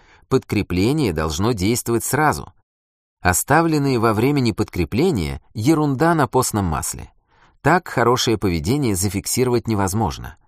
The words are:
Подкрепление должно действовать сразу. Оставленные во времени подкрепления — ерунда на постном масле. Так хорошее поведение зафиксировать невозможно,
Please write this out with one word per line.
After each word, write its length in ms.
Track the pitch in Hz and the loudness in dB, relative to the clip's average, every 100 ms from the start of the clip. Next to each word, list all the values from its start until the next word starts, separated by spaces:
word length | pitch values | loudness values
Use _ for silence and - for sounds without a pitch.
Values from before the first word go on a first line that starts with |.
| _ _ _ | _ _ _
Подкрепление 840 | 131 - 104 92 90 107 156 123 | -2 0 -4 -2 0 0 0 0
должно 380 | 78 80 76 107 | -2 -2 -2 -2
действовать 520 | 113 95 120 - 117 | 0 0 -2 -2 -2
сразу. 500 | - 131 151 90 - - _ _ _ _ _ _ | -2 0 0 -2 -8 -20 _ _ _ _ _ _
Оставленные 800 | 90 87 - 151 165 151 139 123 | 0 0 2 2 2 0 0 2
во 160 | 113 | 2
времени 380 | 104 127 147 120 | 2 2 2 0
подкрепления — 920 | 101 104 - 80 107 185 123 73 67 - - | 0 -4 -4 -2 0 0 0 -4 -6 -10 -2
ерунда 580 | 117 160 151 131 165 | 2 2 2 0 2
на 140 | 165 131 | 2 2
постном 380 | 131 123 107 92 | 0 0 0 -2
масле. 460 | 69 - - - _ _ _ _ _ | -2 -6 -10 -14 _ _ _ _ _
Так 260 | 135 175 - | 2 2 0
хорошее 500 | - 117 123 - 107 | 0 2 2 0 0
поведение 580 | 101 85 76 143 127 92 | 0 0 0 0 0 0
зафиксировать 720 | 101 95 - - 127 120 117 | -2 -4 -4 0 2 0 0
невозможно, 680 | 104 95 104 98 65 60 - | 0 0 0 -2 -4 -12 -18